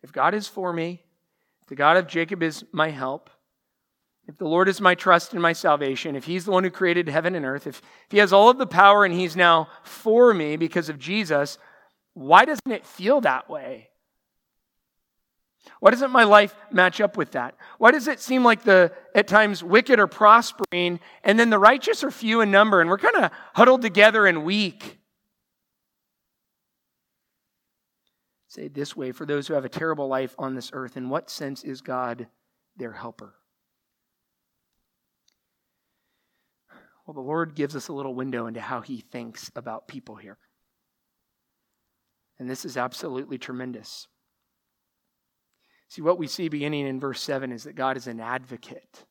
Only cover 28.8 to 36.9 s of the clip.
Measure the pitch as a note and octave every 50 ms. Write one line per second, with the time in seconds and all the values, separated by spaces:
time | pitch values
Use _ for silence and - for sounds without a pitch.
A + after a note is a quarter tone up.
28.8 | C#3+ C#3+ - - C#3 B2+ B2 - D#3 C#3+ D3 D3 C3+ - D#3 C#3+ C3 B2+ - -
29.8 | D#3+ D#3+ D#3 D3+ C#3+ C3+ C3+ C3 C3 B2 _ - C3+ C3+ C3 C3 A#2+ - - C3
30.8 | C3 A#2+ _ C3+ B2+ B2+ C3+ D#3+ E3 - - - D#3+ C#3 C#3 C3 - D3 C3+ B2+
31.8 | _ - B2+ B2+ B2+ A#2+ A#2 B2 A#2+ _ _ _ _ _ _ _ _ _ _ -
32.8 | C3+ A#2 A2 G#2 B2 A#2 A2 - - G2 _ _ _ _ _ _ _ _ _ _
33.8 | _ _ _ _ _ _ _ _ _ _ _ _ _ _ _ _ _ _ _ _
34.8 | _ _ _ _ _ _ _ _ _ _ _ _ _ _ _ _ _ _ _ _
35.8 | _ _ _ _ _ _ _ _ _ _ _ _ _ _ _ _ _ _ _ -
36.8 | _ _